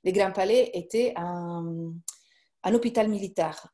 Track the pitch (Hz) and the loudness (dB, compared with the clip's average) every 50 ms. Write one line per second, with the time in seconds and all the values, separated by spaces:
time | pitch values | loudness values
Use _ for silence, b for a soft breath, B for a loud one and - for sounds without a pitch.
0 | b 185 185 202 196 185 185 202 190 202 226 254 240 - - 180 170 - - 226 | b 0 2 4 2 2 2 0 2 4 4 4 4 2 0 -6 -6 -2 0 0
1 | 247 247 - 175 175 175 175 175 175 175 175 170 170 165 165 165 165 165 165 170 | 2 0 0 -2 -6 -6 -6 -6 -6 -6 -6 -6 -6 -6 -6 -6 -8 -8 -10 -12
2 | - - B B B B B B B B B _ - 185 226 233 240 233 233 233 | -12 -14 B B B B B B B B B _ 0 2 2 2 2 2 2 2
3 | 214 214 208 196 196 185 - - 160 156 160 - - - | 2 2 0 -2 -4 -4 -2 -2 -2 -2 -4 -8 -16 -16